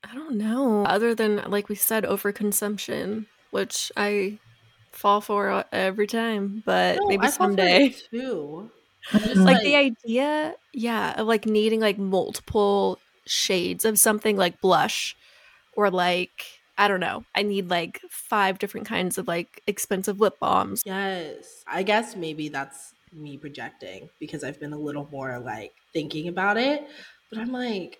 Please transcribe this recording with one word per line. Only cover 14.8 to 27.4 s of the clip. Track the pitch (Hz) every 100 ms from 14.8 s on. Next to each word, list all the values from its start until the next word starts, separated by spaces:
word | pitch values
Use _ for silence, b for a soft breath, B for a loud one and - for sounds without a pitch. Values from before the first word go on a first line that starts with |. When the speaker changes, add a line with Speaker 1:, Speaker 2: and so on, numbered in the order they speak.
| 196 - - - b b b b _ -
Speaker 1:
or, | 208
like, | 180 180 180 180 - - - _ -
I | 202
don't | 185
know, | 170 - 226 -
I |
need, | 208 196 175
like, | 175 170 - -
five | - - 214 196 190
different | 196 - 208
kinds | 220 180 -
of, | 170
like, | 170 170 - -
expensive | 202 - 190 196 196
lip | 208 -
balms. | 190 190 196 196 -
Speaker 2:
Yes. | 190 196 185 156 - - - -
I | 156
guess | 196 214 233 190
maybe | 160 156 151
that's | 143 139 - - _ _
me | 160 147 139
projecting | 147 131 120 _ 92 95 156 _
because | 151 151
I've | 139 147
been | 147
a | 151
little | 147 147 143
more, | 139 131 123
like, | 123 110 104 _ _
thinking | 160 147 156 170
about | 180 196 214
it. | 269 294 - B B B _
But |
I'm | 220